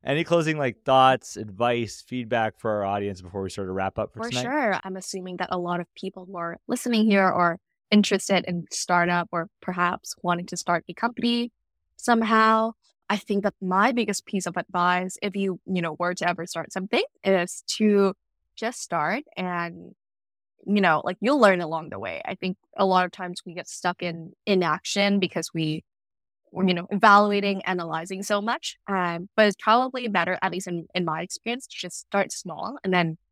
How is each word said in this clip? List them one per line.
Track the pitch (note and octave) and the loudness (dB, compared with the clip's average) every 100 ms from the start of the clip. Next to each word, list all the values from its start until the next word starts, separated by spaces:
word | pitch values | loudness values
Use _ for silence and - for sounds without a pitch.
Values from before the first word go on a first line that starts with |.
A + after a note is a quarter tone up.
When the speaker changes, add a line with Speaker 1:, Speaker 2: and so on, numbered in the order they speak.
Speaker 1:
any | - D3 | -2 -2
closing, | E3 E3+ D#3 D3+ | 2 2 2 0
like, | C3+ - - | -2 -4 4
thoughts, | C3 C3 C3 - G#2 | 6 8 6 -2 -12
advice, | A2 F#2+ A#2+ A#2+ A2 - - | -12 -2 0 0 -2 -8 -10
feedback | B2+ A2+ A#2 A2 - | -8 -2 0 0 -2
for | A2+ | -4
our | G#2 G2 | -2 0
audience | G2+ G2+ F#2 | -2 -4 -8
before | F2+ G2 | -10 -6
we | F#2+ | -6
sort | - F#2+ | -6 -6
of | F#2+ | -2
wrap | F#2+ G2+ | -2 -4
up | G#2+ | -6
for | - | -6
Speaker 2:
For | A3+ | -6
Speaker 1:
tonight? | B2+ | -4
Speaker 2:
sure. | B2 D4 A#3+ F#3 | -2 0 0 -2
I'm | F#3+ F#3+ | -6 -10
assuming | - G3 F#3 F3+ | -10 -10 -8 -6
that | F#3 | -4
a | F#3 | -2
lot | F3 F3 | -2 -4
of | F3 | -4
people | - F#3+ F#3+ F3+ | -10 -12 -12 -14
who | F#3 | -8
are | E3+ E3+ - | -8 -8 -6
listening | B3 B3 A3+ A3 | -4 0 4 6
here | G3 | 6
are | F#3+ - F3 E3 _ _ _ | 4 4 2 0 _ _ _
interested | G#3 G3 F#3+ - F#3+ - | 4 4 0 2 0 2
in | F3 D#3+ | -6 -6
startup | - - F3 F3 F3 E3+ | -8 0 2 4 0 -2
or | F3 E3 _ | -6 -6 _
perhaps | - F3+ F3 F3+ - - | -8 -2 -2 -2 -8 -6
wanting | F3 F3 F3+ | -2 -2 -2
to | F3 | -8
start | - E3+ - | -2 -2 -2
a | |
company | E3+ A#3 A#3 A#3+ A#3+ A#3+ _ _ _ _ _ | -6 -6 -2 -2 0 -4 _ _ _ _ _
somehow. | - A#3 A3 A3 A3 A3 A3 A3+ _ _ _ | 0 2 4 4 6 4 0 -6 _ _ _
I | G3+ | -4
think | - G3+ | 0 0
that | G3+ - | 0 -2
my | F#3 F#3 A3+ | -2 2 4
biggest | A#3+ A3 G3 - | 2 0 -4 -4
piece | G3 F3 | -4 -4
of | F3 | -6
advice, | - F3+ F3 F3+ F#3 - | -4 0 2 2 -2 -6
if | G3+ G3 | -6 -2
you, | G3 F3+ - | -2 -4 -4
you | F#3 | -2
know, | E3+ D3+ | -2 -2
were | F3 F3+ | -4 0
to | F3 | -2
ever | F3 E3+ | -2 -6
start | E3 D#3 | -8 -8
something, | F#3+ F#3+ C#4 A#4+ _ | -8 -2 -2 -2 _
is | G3 F#3+ F3 - - - | 2 2 0 -8 -8 0
to | G#3+ G3+ G3 - _ _ _ - | 4 4 4 0 _ _ _ -8
just | A3+ B3 | -8 -8
start | - E3+ D3+ A3 - - | -6 -2 -2 -2 -6 -8
and, | F#3 F3 E3+ E3+ F3 - _ _ _ _ _ _ - | -6 -4 -6 -10 -20 -20 _ _ _ _ _ _ 0
you | G3+ | 2
know, | F#3 D#3 - | 4 2 0
like, | F#3 | -2
you'll | G#3+ D4 | 2 6
learn | G#3+ F3+ | 6 6
along | E3 D#3+ D#3 | 0 -6 -8
the | G2 | -10
way. | G2 E2 - | -8 -8 -8
I | |
think | F#3+ F#3 F#3 _ - | -6 -6 -8 _ 0
a | |
lot | G3 F#3 F3+ | 4 4 2
of | |
times | - F3+ F3+ - | -4 -10 -10 -12
we | |
get | E3+ - | -14 -12
stuck | - F3+ F3+ | -4 -4 -2
in | F3 E3 E3 - - | -6 -6 -12 -10 0
inaction | F#3+ E3+ D#3 - G#3 G3+ G3+ | 2 4 0 -2 0 2 2
because | F#3 - E3 | 0 -2 -6
we, | E3+ D#3 D#3 _ _ _ _ _ _ _ | -4 -2 -4 _ _ _ _ _ _ _
we're, | - F#3 | 0 2
you | |
know, | F3 F3+ | 2 -2
evaluating, | G3+ A3 G3+ G#3 G3+ G3 G3 F3+ | 4 8 8 6 2 0 -4 -4
analyzing | F3+ E3+ D#3+ F3 F#3+ | -4 -4 -6 -6 -10
so | G3+ G#3 | -4 -2
much. | G#3 C#4 - - - | -2 -6 -6 -12 -4
Um, | G3 F3+ E3+ F3+ - | -2 -2 -4 -6 2
but | G#3 | 2
it's | F#3+ | 2
probably | - A#3 C4 B3+ A#3+ | 2 2 2 -4 -2
better, | G3 E3+ F#3 | 0 0 -2
at | F#3 | -2
least | F3+ F#3+ | -4 -6
in, | F3 D#3+ F3+ | -8 -6 -4
in | E3+ | -2
my | D#3 | -4
experience, | F3+ - A3 B3 - | -6 -8 -8 -8 -10
to | - | -14
just | F#3 - | -12 -12
start | - G3+ F#3+ | -4 -2 -2
small | - F3 D#3+ F3+ C#4 | -6 -12 -8 -8 -6
and | G3 | 0
then | F#3 E3+ D#3+ _ | 2 0 -2 _